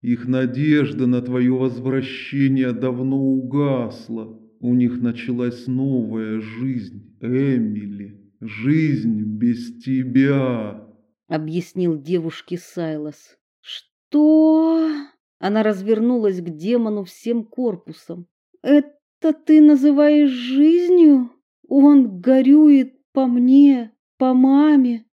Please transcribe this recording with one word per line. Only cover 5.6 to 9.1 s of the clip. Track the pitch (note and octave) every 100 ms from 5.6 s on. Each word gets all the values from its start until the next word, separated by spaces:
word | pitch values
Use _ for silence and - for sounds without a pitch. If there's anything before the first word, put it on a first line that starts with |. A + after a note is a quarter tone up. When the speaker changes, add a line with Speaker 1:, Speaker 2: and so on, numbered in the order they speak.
| -
Speaker 1:
новая | B2+ C3+ B2+ A2 A2 A2 A2
жизнь, | G#2+ A2+ C3 B2+ G2 G2+ - _
Эмили. | A#2 B2+ C#3 B2+ A2 G#2 G#2 G2+ G2+ - _ _
Жизнь | A2+ G#2+ A#2 D#3+ D#3 C3 A2+